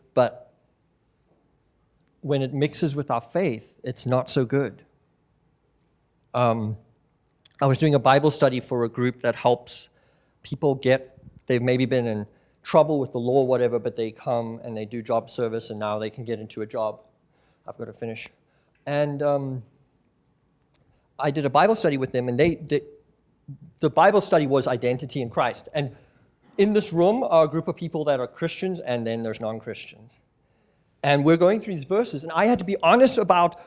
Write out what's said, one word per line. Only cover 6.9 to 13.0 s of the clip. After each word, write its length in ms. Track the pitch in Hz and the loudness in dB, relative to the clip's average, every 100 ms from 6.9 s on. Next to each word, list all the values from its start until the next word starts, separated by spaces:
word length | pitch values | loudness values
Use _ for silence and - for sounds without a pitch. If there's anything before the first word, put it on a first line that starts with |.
| _ _ _ _ _ - _ | _ _ _ _ _ -20 _
I 80 | 139 | 0
was 100 | 127 | 4
doing 160 | 156 | 4
a 60 | 143 | 4
Bible 320 | 131 139 151 | 4 4 4
study 280 | 143 139 127 | 2 2 0
for 240 | - 123 | -4 -2
a 60 | 117 | -2
group 320 | 123 123 123 | -2 -2 -2
that 140 | 120 117 | -4 0
helps 540 | 131 120 - - - _ _ _ _ _ | 0 0 -2 -14 -14 _ _ _ _ _
people 320 | - 139 147 | -14 -4 -2
get, 460 | 131 127 131 - - - - - | 0 2 0 0 -18 -20 -20 -2
they've 160 | 123 | 0
maybe 240 | 123 127 127 | 2 0 2
been 220 | 127 117 | 0 0
in 180 | 107 107 _ _ _ | -4 -8 _ _ _
trouble 360 | - 165 151 | 2 4 4
with 120 | 151 | 0